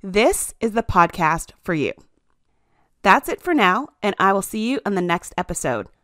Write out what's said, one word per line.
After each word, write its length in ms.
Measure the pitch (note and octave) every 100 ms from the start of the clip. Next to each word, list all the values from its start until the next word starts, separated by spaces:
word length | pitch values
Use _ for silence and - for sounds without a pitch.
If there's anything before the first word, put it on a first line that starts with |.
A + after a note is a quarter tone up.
this 540 | G3 F#3 C4+ G4+ - -
is 120 | A3+
the 100 | A3
podcast 640 | A3+ F#3 E3+ - D#3+ E3 - _
for 100 | -
you. 180 | E3 A2+ - _ _ _ _ _ _ _ _ _ _
That's 260 | G3+ G#3+ C#4
it 140 | -
for 100 | -
now, 360 | D#4+ F#3+ F#3+ D4 _
and 140 | G3+ G3
I 120 | F#3+
will 100 | G3
see 280 | F#3+ A3 A3
you 100 | C4+ -
on 80 |
the 80 | G3
next 320 | F3 F3 - -
episode. 520 | F3 - D3 A#2 G2 _